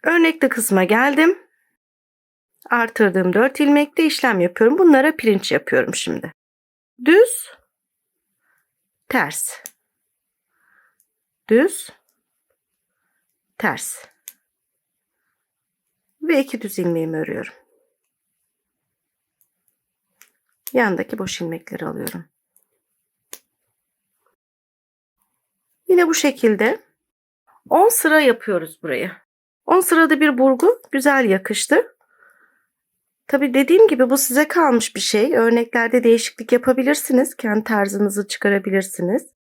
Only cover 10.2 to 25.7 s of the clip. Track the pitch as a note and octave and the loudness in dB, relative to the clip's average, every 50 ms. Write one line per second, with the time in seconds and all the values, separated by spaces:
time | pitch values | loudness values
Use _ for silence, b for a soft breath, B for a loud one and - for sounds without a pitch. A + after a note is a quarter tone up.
10.2 | _ _ _ _ _ _ _ _ _ _ _ _ _ _ _ _ _ _ _ _ | _ _ _ _ _ _ _ _ _ _ _ _ _ _ _ _ _ _ _ _
11.2 | _ _ _ _ _ - A3 A#3+ D4+ G4 - - - - - _ _ _ _ _ | _ _ _ _ _ 0 2 2 2 2 -2 -8 -16 -18 -20 _ _ _ _ _
12.2 | _ _ _ _ _ _ _ _ _ _ _ _ _ _ _ _ _ _ _ _ | _ _ _ _ _ _ _ _ _ _ _ _ _ _ _ _ _ _ _ _
13.2 | _ _ _ _ _ _ _ - - F#3+ B2+ A#2+ - - - - - _ _ _ | _ _ _ _ _ _ _ -6 -4 -4 -4 -6 -10 -14 -14 -16 -20 _ _ _
14.2 | _ - _ _ _ _ _ _ _ _ _ _ _ _ _ _ _ _ _ _ | _ -20 _ _ _ _ _ _ _ _ _ _ _ _ _ _ _ _ _ _
15.2 | _ _ _ _ _ _ _ _ _ _ _ _ _ _ _ _ _ _ _ _ | _ _ _ _ _ _ _ _ _ _ _ _ _ _ _ _ _ _ _ _
16.2 | D#4 D#4 E4 C#4 C4+ C#4 - A3+ A3+ G3+ - - F3 F3 E3+ E3 D#3+ E3 D#3+ D#3 | -4 0 0 0 0 -2 -8 -10 -10 -10 -8 -4 -4 -2 -2 -2 -4 -4 -6 -6
17.2 | D#3 - - A2 - - _ _ _ _ _ _ _ _ _ _ _ _ _ _ | -6 -6 -8 -10 -10 -12 _ _ _ _ _ _ _ _ _ _ _ _ _ _
18.2 | _ _ _ _ _ _ _ _ _ _ _ _ _ _ _ _ _ _ _ _ | _ _ _ _ _ _ _ _ _ _ _ _ _ _ _ _ _ _ _ _
19.2 | _ _ _ _ _ _ _ _ _ _ _ _ _ _ _ _ _ _ _ _ | _ _ _ _ _ _ _ _ _ _ _ _ _ _ _ _ _ _ _ _
20.2 | - _ _ _ _ _ _ _ _ - - B3+ A#3 G#3 F3+ D#3+ - - - A3 | -20 _ _ _ _ _ _ _ _ -6 -2 -2 0 0 -2 -4 -6 -8 -8 -10
21.2 | F#3+ F#3+ - - F3 E3 E3 E3 _ - - - D#3+ D#3+ - - - E3 - F3 | -8 -10 -8 -8 -10 -10 -10 -12 _ -16 -14 -12 -10 -10 -10 -10 -12 -12 -12 -14
22.2 | E3 _ _ _ _ _ _ _ _ _ _ _ _ _ _ _ _ _ _ _ | -20 _ _ _ _ _ _ _ _ _ _ _ _ _ _ _ _ _ _ _
23.2 | _ _ - - _ _ _ _ _ _ _ _ _ _ _ _ _ _ _ _ | _ _ -20 -20 _ _ _ _ _ _ _ _ _ _ _ _ _ _ _ _
24.2 | _ _ _ _ _ _ _ _ _ _ _ _ _ _ _ _ _ _ _ _ | _ _ _ _ _ _ _ _ _ _ _ _ _ _ _ _ _ _ _ _
25.2 | _ _ _ _ _ _ _ _ _ _ | _ _ _ _ _ _ _ _ _ _